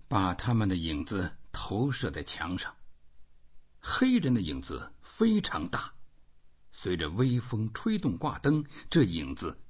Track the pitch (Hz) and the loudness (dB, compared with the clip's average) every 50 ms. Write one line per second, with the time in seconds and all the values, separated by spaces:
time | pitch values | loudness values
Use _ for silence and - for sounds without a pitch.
0 | - - - 104 95 92 87 - - 110 117 113 107 98 92 87 80 82 78 73 | -6 0 2 2 2 2 0 0 2 2 4 4 4 4 2 0 0 0 -2 -2
1 | 69 - 107 98 90 82 - - - - - - - - 98 104 127 143 131 - | -2 -2 -2 -2 -2 -2 -4 -8 -10 -10 -8 -8 -4 -2 0 0 2 0 0 0
2 | - 82 73 76 71 - - - 76 73 90 - - - - - - - - - | -2 -2 -2 -4 -6 -6 -6 -4 -4 -4 -4 -4 -4 -6 -10 -12 -16 -16 -16 -16
3 | - - - - - - - - - - - - - - - - - - - - | -20 -20 -18 -18 -18 -18 -20 -20 -20 -20 -18 -18 -18 -20 -20 -10 -6 -4 0 4
4 | 254 262 247 233 156 135 123 113 92 78 69 67 65 - 76 60 - - - - | 4 6 6 6 6 4 4 2 2 0 -2 -4 -6 -6 -8 -8 -8 -10 -14 -16
5 | - - - - 226 233 214 208 190 - - 156 160 170 - - - - - - | -16 -8 0 2 4 4 6 4 2 0 -2 -4 -4 -4 -4 -6 -6 -8 -10 -12
6 | - - - - - - - - - - - - - - - - - 95 90 82 | -14 -16 -16 -20 -20 -20 -20 -20 -20 -20 -20 -20 -20 -20 -14 -6 -2 -2 0 0
7 | 80 76 82 107 127 135 123 123 113 - - 107 110 113 117 - - 226 220 208 | 0 -2 0 2 2 4 2 2 0 0 -2 -2 -2 -2 -4 -2 0 0 0 2
8 | - 160 - 127 - 147 - - - 151 151 151 147 - - - - - - 175 | 2 0 0 0 -2 -4 -4 0 2 4 4 4 2 -2 -8 -14 -4 2 6 6
9 | 131 95 82 80 73 67 65 - - 78 - - - | 6 6 4 -2 -4 -4 -6 -6 -6 -6 -6 -8 -12